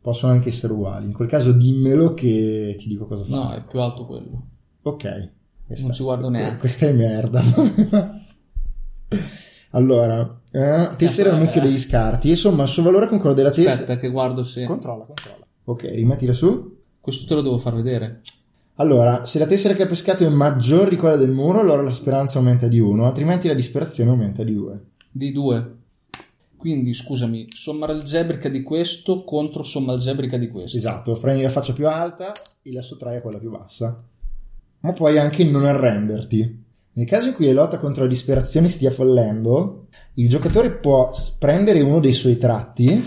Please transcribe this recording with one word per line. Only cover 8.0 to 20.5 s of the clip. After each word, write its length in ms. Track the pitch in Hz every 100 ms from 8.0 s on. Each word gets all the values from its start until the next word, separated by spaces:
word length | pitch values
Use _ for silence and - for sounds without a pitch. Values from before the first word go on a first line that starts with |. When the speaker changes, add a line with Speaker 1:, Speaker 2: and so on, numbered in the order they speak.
| 175 - - _ _ - - - - - - 104 85 - - - _
Speaker 1:
Allora, 680 | 127 131 123 117 113 117 - _
eh, 380 | 135 139 156 170 -
tessera 340 | 170 170 196
al 40 |
Speaker 2:
Aspetta, 20 | 160
Speaker 1:
mucchio 240 | 160 165
Speaker 2:
eh. 40 |
Speaker 1:
degli 140 | 135 135
scarti 520 | - 120 113 123 139
e 60 | 165
somma 260 | 202 165
il 60 | 139
suo 140 | -
valore 260 | 170 190 226
con 100 | 208
quello 160 | 175
della 160 | 135 139
tessera. 220 | 143 170
Speaker 2:
Aspetta 240 | 127 - 123
che 100 | 127
guardo 340 | 127 127 127
se 220 | 123 -
Speaker 1:
Controlla, 400 | 123 - - 113
controlla. 420 | 110 147 - - _ _
Ok, 180 | - 117
rimettila 500 | - 110 117 139 123
su. 420 | 123 170 - - - _ _
Speaker 2:
Questo 260 | - 131 -
te 80 |
lo 80 | 156
devo 160 | 135 120
far 160 | 123
vedere. 460 | 117 117 120 113 117 - - _ _ _ _
Speaker 1:
Allora, 480 | 151 131 120 123
se 140 | - 151
la 80 | 156
tessera 280 | 196 196
che 80 | 196
ha 40 | 185
pescato 380 | 170 - 190
è 40 | 165
maggiore 640 | 143 147